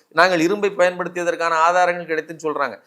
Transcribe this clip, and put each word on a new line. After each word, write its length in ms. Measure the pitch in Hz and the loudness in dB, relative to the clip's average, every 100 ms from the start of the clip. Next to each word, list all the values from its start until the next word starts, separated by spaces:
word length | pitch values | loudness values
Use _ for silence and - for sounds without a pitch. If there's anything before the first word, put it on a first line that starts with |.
| _ | _
நாங்கள் 320 | 160 180 175 | 2 4 4
இரும்பை 300 | 165 208 202 | 0 0 -2
பயன்படுத்தியதற்கான 760 | 190 180 180 180 180 170 170 165 | 0 0 0 -6 -6 -4 -2 -2
ஆதாரங்கள் 580 | 160 165 180 180 175 165 | 2 2 4 2 0 -4
கிடைத்துன்னு 360 | 160 160 160 | -6 -6 -8
சொல்றாங்க. 380 | 156 143 135 101 | -6 -4 -4 -6